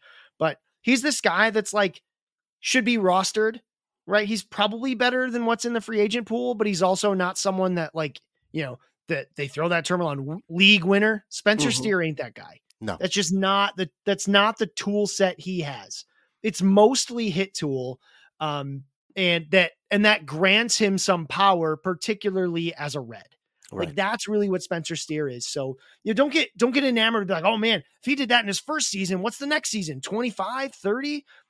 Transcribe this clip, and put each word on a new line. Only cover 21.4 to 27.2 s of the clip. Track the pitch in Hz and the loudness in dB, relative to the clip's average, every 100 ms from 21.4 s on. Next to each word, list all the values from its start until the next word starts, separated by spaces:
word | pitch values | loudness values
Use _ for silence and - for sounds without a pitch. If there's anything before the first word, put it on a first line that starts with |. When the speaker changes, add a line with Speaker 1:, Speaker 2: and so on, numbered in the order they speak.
| 196 180 160 156 | 4 4 0 -2
Speaker 1:
particularly | 185 180 - 208 202 185 180 170 170 | -4 -4 -4 -4 -2 -2 -2 -2 -4
as | 151 147 | -6 -8
a | 139 | -8
Red. | 117 107 - _ _ _ - | -10 -16 -20 _ _ _ -12
Like, | 190 170 | -6 -4
Speaker 2:
Right. | 147 | -2
Speaker 1:
that's | 190 233 208 | -2 -4 -2
really | 214 202 | -2 0
what | 180 | -2
Spencer | - 170 160 160 | -4 -6 -6 -8
Steer | - 151 143 | -6 -6 -4
is. | 123 - | -6 -8
So, | 151 135 131 _ _ | -6 -8 -10 _ _
you | 208 | -2
know, | |
don't | 214 285 | 2 2
get, | 311 254 196 | 2 -2 0
don't | 240 | 0
get | 262 | 2
enamored | 269 233 226 226 | 2 2 2 0